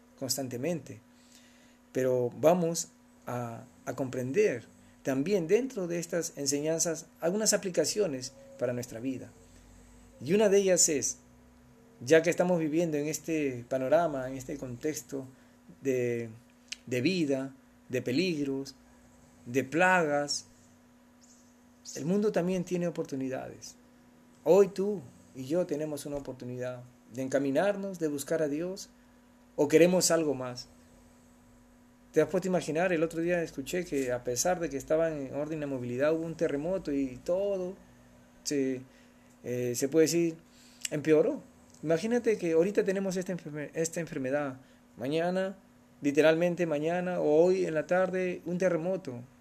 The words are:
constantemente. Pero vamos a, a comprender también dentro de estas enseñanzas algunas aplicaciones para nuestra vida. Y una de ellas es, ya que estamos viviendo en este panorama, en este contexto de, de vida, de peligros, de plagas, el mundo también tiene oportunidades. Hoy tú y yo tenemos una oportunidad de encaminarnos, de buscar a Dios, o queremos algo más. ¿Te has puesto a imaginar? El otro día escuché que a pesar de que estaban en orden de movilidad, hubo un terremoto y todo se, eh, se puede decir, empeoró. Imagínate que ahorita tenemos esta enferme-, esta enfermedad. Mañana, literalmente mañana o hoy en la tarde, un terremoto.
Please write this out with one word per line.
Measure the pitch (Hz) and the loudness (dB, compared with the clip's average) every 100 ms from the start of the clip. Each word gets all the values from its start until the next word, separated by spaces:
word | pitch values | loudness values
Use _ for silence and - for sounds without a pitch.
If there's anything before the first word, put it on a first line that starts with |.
| _ - | _ -12
constantemente. | 131 139 127 120 147 170 - 107 - _ _ - - - - _ _ | -6 -4 -6 -4 -4 -4 -8 -18 -20 _ _ -20 -20 -20 -20 _ _
Pero | 131 127 127 120 113 | -2 0 2 0 2
vamos | 147 180 165 170 - _ _ _ - | 4 4 2 -2 -8 _ _ _ -10
a, | 123 120 117 120 - | -8 -8 -12 -16 -14
a | - | -10
comprender | 123 131 127 127 151 214 120 - - - - - | -6 -6 -4 -2 2 2 0 -8 -20 -20 -8 -4
también | 131 156 202 160 | -2 0 0 2
dentro | 214 262 202 175 | 2 0 -6 -4
de | 170 | -6
estas | 165 175 160 - | -4 -4 -4 -6
enseñanzas | 139 143 156 165 170 156 - _ | -2 -2 -2 -2 -2 -4 -10 _
algunas | 170 208 214 | -2 0 0
aplicaciones | 202 190 170 151 208 190 131 127 - - - | 0 0 -2 0 0 -2 -4 -10 -16 -20 -6
para | 123 | -4
nuestra | 123 120 113 | -4 -8 -8
vida. | 131 123 - - - - - - - - - - | -6 -8 -12 -20 -20 -20 -20 -20 -20 -20 -20 -14
Y | 123 | 0
una | 202 208 | 4 6
de | 196 | 6
ellas | 190 180 - | 6 4 4
es, | 139 117 - - - - - - - - - | 2 -2 -6 -16 -20 -20 -20 -20 -20 -20 -16
ya | 120 160 | 4 6
que | 165 | 6
estamos | 156 180 175 | 2 2 2
viviendo | 156 160 175 147 | 0 0 0 -2
en | 151 | -4
este | 151 - 160 139 123 117 | -6 -4 -2 -2 -4 -4
panorama, | 131 131 156 170 139 127 | -4 2 4 2 -2 -6
en | 135 | -8
este | 127 143 | -10 -10
contexto | 131 120 156 147 - 135 131 - - - - - | -10 -6 -6 -6 -8 -10 -10 -18 -20 -20 -20 -6
de, | 135 127 123 120 117 113 - _ - - | -2 0 0 -2 -6 -12 -20 _ -18 -18
de | - 123 | -4 0
vida, | 139 185 147 135 135 - _ _ - | 0 0 0 -2 -4 -12 _ _ -6
de | 123 | -4
peligros, | 120 131 185 151 139 135 139 - - - - - - - 120 | -2 0 0 0 -2 -4 -8 -14 -20 -20 -20 -20 -20 -20 -4
de | 127 | -2
plagas, | 131 151 185 185 156 143 147 - - - - - _ _ _ _ - - _ _ _ _ - | 0 2 4 6 4 0 -2 -6 -8 -20 -20 -20 _ _ _ _ -20 -20 _ _ _ _ -16
el | 131 | -8
mundo | 143 202 214 | 0 2 2
también | 180 175 185 | 2 0 -2
tiene | 170 180 175 | -2 -2 -2
oportunidades. | 165 160 135 131 131 120 - - - - _ _ _ _ - | -4 -6 -4 -4 -6 -8 -14 -18 -20 -20 _ _ _ _ -6
Hoy | 147 185 190 | 4 6 6
tú | 190 196 202 123 - - | 2 -2 -4 -8 -20 -20
y | 131 131 | -14 -2
yo | 170 | -2
tenemos | 170 147 156 147 | 0 -2 -4 -6
una | 147 143 | -6 -8
oportunidad | 135 127 123 123 123 127 - - - | -8 -12 -10 -8 -8 -8 -16 -20 -16
de | 113 | -8
encaminarnos, | 131 139 139 135 196 196 196 185 | -2 0 2 2 2 0 -6 -4
de | 156 | -4
buscar | 143 - 165 | -4 -2 0
a | 151 | 0
Dios, | 147 180 190 - - _ - _ _ _ - | -2 -4 -8 -14 -20 _ -20 _ _ _ 0
o | 147 | 6
queremos | 151 175 185 165 | 8 8 6 4
algo | 165 151 | 2 2
más. | 127 127 123 - - - - - - _ _ - - - - _ _ - | -2 -6 -10 -16 -20 -20 -20 -20 -20 _ _ -20 -20 -20 -20 _ _ -2
¿Te | 156 | 2
has | 151 | 2
puesto | 190 185 | 0 0
a | |
imaginar? | 180 151 151 185 | 0 0 0 2
El | 165 | 2
otro | 165 165 | 0 0
día | 170 175 | 0 0
escuché | 160 - 131 180 | -2 -6 -6 -6
que | 175 139 127 | -2 -2 -2
a | 123 | -2
pesar | 123 123 180 175 | -2 0 0 0
de | 160 | -2
que | 135 | -6
estaban | 131 160 165 151 131 | 0 2 2 -2 -6
en | |
orden | 135 151 160 | -6 -6 -6
de | 143 | -6
movilidad, | 135 120 120 151 | -6 -4 0 0
hubo | 160 | 0
un | 165 165 | -4 -4
terremoto | 160 143 160 190 165 | -2 -2 -2 -4 -2
y | 139 135 123 | -2 -4 -6
todo | 147 180 202 196 180 196 - - - - - - | -4 -2 -2 -4 -6 -10 -20 -20 -20 -20 -20 -14
se, | - 143 131 127 127 - - - - - | -4 0 0 -2 -8 -20 -20 -20 -20 -14
eh, | 117 123 123 120 | -6 -4 -2 -2
se | 139 | 2
puede | 156 156 | 4 6
decir, | 170 170 160 - - - - - | 4 0 -2 -14 -20 -20 -16 -8
empeoró. | 151 143 156 214 269 - - - - | -4 4 4 4 0 -10 -20 -20 -10
Imagínate | 151 165 220 240 233 208 | -2 0 0 0 2 0
que | 175 | 2
ahorita | 160 185 208 | 4 4 2
tenemos | 190 190 196 185 | 0 0 -2 -4
esta | 180 | -4
enferme-, | 175 156 147 139 | -6 -8 -10 -8
esta | 160 165 175 | -4 -4 -4
enfermedad. | 160 147 131 143 143 127 - - _ - | -6 -6 -2 -2 -2 -8 -16 -20 _ -10
Mañana, | 127 160 175 185 190 202 - _ _ - | -4 -2 0 0 -4 -6 -18 _ _ -4
literalmente | 143 143 151 160 175 170 | 0 6 6 6 2 0
mañana | 170 147 156 175 180 180 | -2 0 0 -2 -2 -2
o | 151 151 | 4 6
hoy | 175 190 170 | 6 4 0
en | |
la | 156 147 | -2 0
tarde, | 180 185 185 180 175 160 | 0 2 0 -4 -4 -6
un | 175 | 0
terremoto. | 185 170 170 185 - 120 123 _ | 2 2 -2 -4 -6 -12 -14 _